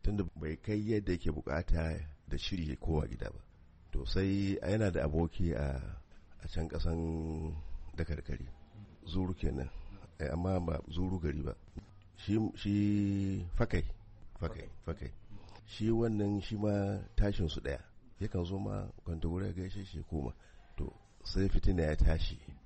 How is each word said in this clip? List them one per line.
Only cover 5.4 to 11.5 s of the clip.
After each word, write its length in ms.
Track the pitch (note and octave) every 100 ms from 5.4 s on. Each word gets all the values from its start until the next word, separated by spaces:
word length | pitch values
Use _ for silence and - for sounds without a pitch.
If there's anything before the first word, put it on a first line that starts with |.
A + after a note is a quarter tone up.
| F2 A#1
a, 260 | C#2+ C2 G#1 - - - - -
a 40 | D#2+
can 180 | - D#2+
ƙasan 880 | - E2+ E2 E2 D#2+ D#2+ D#2 D#2+ D#2+ - - - -
Dakarkari, 500 | E2 D2 - C2 B1+ - - G#2+ G#2 - F2
Zuru 280 | E2+ F#2
kenan, 360 | F#2+ D2+ C2+ C2+ - - G2+ - -
eh, 80 | C#2+
amma 280 | E2+ F2+ F#2
ba 200 | E2+ D#2 D2
Zuru 280 | D2+ F#2 F#2
gari 200 | D#2+ D2
ba. 140 | C#2+